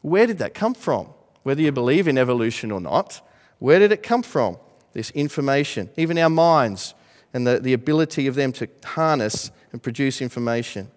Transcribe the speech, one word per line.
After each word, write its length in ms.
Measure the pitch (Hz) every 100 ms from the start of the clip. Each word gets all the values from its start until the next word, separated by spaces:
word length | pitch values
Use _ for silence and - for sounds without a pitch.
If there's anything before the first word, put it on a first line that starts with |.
Where 240 | 151 185 233
did 120 | 202
that 160 | 104
come 200 | - 220
from? 360 | 254 - 120 - - _ _
Whether 180 | 135 139
you 100 | 156
believe 380 | 135 120 156 170
in 80 | 131
evolution 540 | 127 123 117 117 110
or 100 | 98
not, 440 | 82 143 202 - _ _ _ _
where 200 | 127 170
did 140 | 208
it 100 | 208
come 180 | - 233
from, 360 | 233 151 107 87 - _ _
this 200 | - 110
information? 800 | 151 147 - 139 139 147 - 117 -
Even 220 | 160 170
our 120 | 165
minds 640 | 160 170 160 117 95 - - _ _ _
and 140 | 127 123
the, 120 | 120
the 120 | 127
ability 560 | 123 127 156 160 - 135
of 80 | 131
them 160 | 135
to 160 | 127 113 _
harness 680 | - - 160 143 107 - - _ _ 117
produce 420 | - 117 139 -
information. 680 | 127 - 120 117 117 104 95